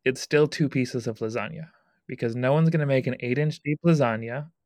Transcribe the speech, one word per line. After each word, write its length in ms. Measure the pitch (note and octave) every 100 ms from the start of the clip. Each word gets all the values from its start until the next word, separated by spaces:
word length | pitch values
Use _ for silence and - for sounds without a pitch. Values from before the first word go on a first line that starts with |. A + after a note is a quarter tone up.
it's 160 | C3 C#3
still 260 | - D3 D#3
two 220 | - C#3+
pieces 400 | C3+ B2 B2+ A2+
of 100 | A2
lasagna 520 | A2 A#2 G#2+ - D#3+ _ _ _ -
because 300 | - A#2+ A#2
no 160 | B2+
one's 180 | D3+ E3
gonna 160 | E3 C#3+
make 200 | C3 B2+
an 80 | B2
eight-inch 420 | B2 B2+ D3+ D#3+
deep 160 | C#3+ D3+
lasagna, 680 | E3+ D#3 B2 A2 A2+ B2+ D3+ _